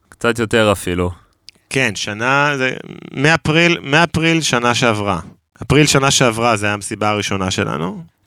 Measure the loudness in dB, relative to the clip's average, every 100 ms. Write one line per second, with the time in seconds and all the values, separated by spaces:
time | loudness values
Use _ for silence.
0 | _ -4 -2 0 0 2 4 2 -2 -2
1 | -2 -6 _ _ _ _ -6 -2 -2 -2
2 | -8 -4 0 2 2 0 -2 -4 -12 -18
3 | -12 -2 2 2 2 2 2 2 0 2
4 | 2 2 0 0 0 0 0 2 2 0
5 | -2 -4 -6 -18 _ -12 0 2 4 4
6 | 2 2 2 2 0 0 -2 -4 -6 -4
7 | -2 0 -2 -2 -2 -2 -2 -4 -6 -8
8 | -16 _